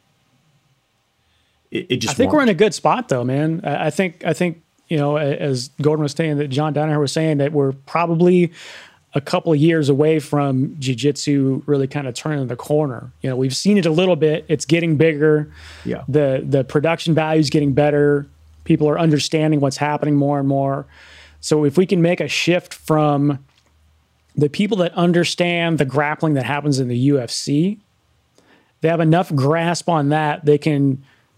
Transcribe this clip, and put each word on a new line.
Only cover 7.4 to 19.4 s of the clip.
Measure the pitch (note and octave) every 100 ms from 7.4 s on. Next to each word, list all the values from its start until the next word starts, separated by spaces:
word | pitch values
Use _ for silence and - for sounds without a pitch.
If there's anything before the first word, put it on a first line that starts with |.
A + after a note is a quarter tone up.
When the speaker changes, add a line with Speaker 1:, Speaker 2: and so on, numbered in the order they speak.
| C#3+
Speaker 2:
we're | D3+ C#3
probably | C3+ - D#3+ E3+ E3 F3 F3+ E3+ - - - - _ _
a | D3
couple | - F3+ E3+
of | D3
years | D#3+ E3 C#3
away | C#3 D3+ D#3+
from | - D3 C#3+ C3 D#3 D#3+
jiu-jitsu | C3 A#2+ C#3 C#3 - C#3+ C3+ C3 C#3
really | C#3 C3+
kind | D3 C3+
of |
turning | A#2 D#3+ D3 B2+
the | B2
corner. | - D3+ D3+ A2+ B2 -
You | C3
know, | B2+
we've | C3 B2+
seen | F#3+ G#3
it | E3+
a |
little | D#3 F#3+ E3
bit. | D#3 D#3 -
It's | D#3 -
getting | E3+ E3 D3
bigger. | D#3+ D3 D#3 D3+ D3+ - - - A#2
Speaker 1:
Yeah. | A#2 C3
Speaker 2:
The, | C#3+ C#3+ C3 C#3
the | C3+ C3+
production | D3+ D#3 E3 E3+ D#3
value's | D#3 D#3+ C#3
getting | D#3+ C#3+
better. | C#3 D3 D3 D3 C#3+ C#3+ _ _ - -
People | D#3 D3+
are | D#3+
understanding | E3 D3 - D#3+